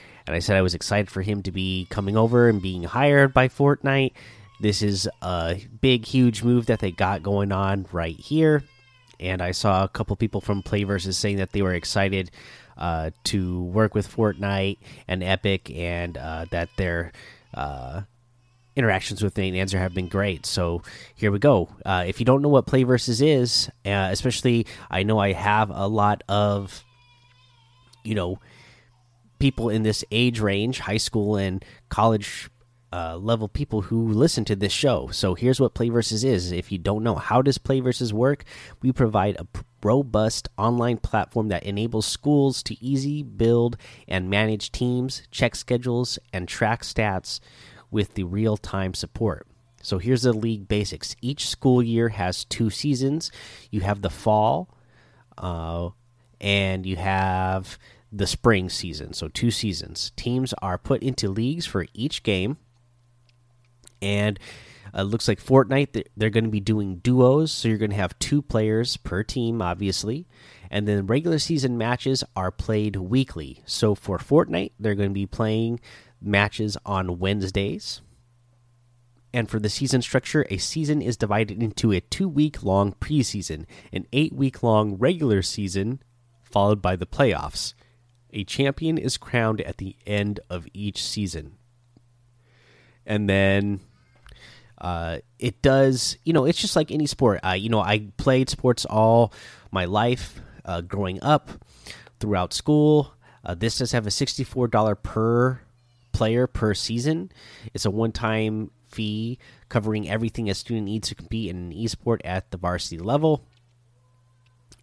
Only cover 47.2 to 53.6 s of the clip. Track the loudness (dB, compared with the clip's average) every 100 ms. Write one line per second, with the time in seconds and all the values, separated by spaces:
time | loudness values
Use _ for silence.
47.2 | -6 -12 -14 -20 -20 -20 -6 -2 -2 -2
48.2 | -4 0 2 0 -4 -4 -4 -4 -8 -2
49.2 | -2 -2 -10 _ _ _ -4 -2 2 2
50.2 | 4 2 0 -4 -2 -2 -2 -6 -12 -8
51.2 | -8 -6 -6 0 4 4 4 2 0 0
52.2 | -4 -4 -6 -2 -2 -2 -2 0 0 -2
53.2 | -6 -12 -20 -20